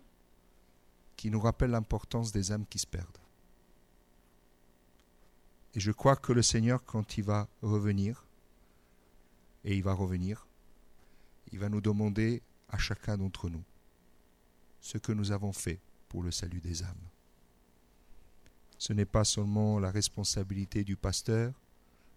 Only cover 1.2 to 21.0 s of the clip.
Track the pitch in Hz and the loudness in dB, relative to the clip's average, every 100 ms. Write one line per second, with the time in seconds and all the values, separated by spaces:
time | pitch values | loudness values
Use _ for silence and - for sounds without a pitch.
1.2 | 110 107 113 - 127 117 107 107 - 120 | 0 2 2 2 2 2 0 -2 -2 -2
2.2 | 113 101 95 107 104 - - 87 87 - | 0 0 0 -2 -4 -6 -6 -6 -8 -14
3.2 | - _ - - - - _ - _ - | -20 _ -20 -20 -20 -20 _ -20 _ -20
4.2 | _ _ _ _ - _ _ - _ - | _ _ _ _ -20 _ _ -20 _ -20
5.2 | - - - - - 110 101 - 139 135 | -20 -20 -20 -20 -8 -2 0 4 4 4
6.2 | - 120 - 117 117 123 - 110 104 - | 4 4 4 4 2 0 -2 -6 -4 -4
7.2 | 101 104 104 - 104 104 104 98 98 127 | 0 0 -2 -6 0 2 2 2 0 -4
8.2 | - - - - - _ _ _ _ - | -14 -20 -20 -20 -20 _ _ _ _ -20
9.2 | - _ - - 101 98 95 92 92 90 | -20 _ -20 -10 -2 0 2 0 0 0
10.2 | 92 107 - _ - - - - - - | -2 -4 -12 _ -20 -20 -20 -20 -20 -20
11.2 | - - - 95 104 104 107 104 107 101 | -20 -20 -14 -6 -2 2 2 4 2 2
12.2 | 110 120 - _ - 101 - 107 - 101 | 2 0 -6 _ -6 -4 -2 -4 -2 -2
13.2 | 95 - 85 82 - - - _ - - | -2 -4 -6 -6 -10 -20 -20 _ -20 -20
14.2 | _ _ _ _ - - - 110 - 107 | _ _ _ _ -20 -20 -8 -6 -2 0
15.2 | 101 101 101 95 90 85 - - - 87 | 0 0 -2 -4 -4 -6 -10 -20 -10 -6
16.2 | 87 - 92 87 87 82 90 85 85 - | -4 -4 -6 -6 -6 -6 -6 -10 -16 -20
17.2 | _ _ - _ _ _ _ - - - | _ _ -20 _ _ _ _ -20 -20 -20
18.2 | - - - - - - - 104 98 113 | -20 -20 -20 -20 -20 -10 -2 2 2 4
19.2 | 104 107 101 107 107 104 92 104 - - | 2 2 2 2 2 2 0 0 -2 -2
20.2 | 95 101 95 98 98 107 98 95 | -2 -2 -2 -4 -2 -2 -2 -2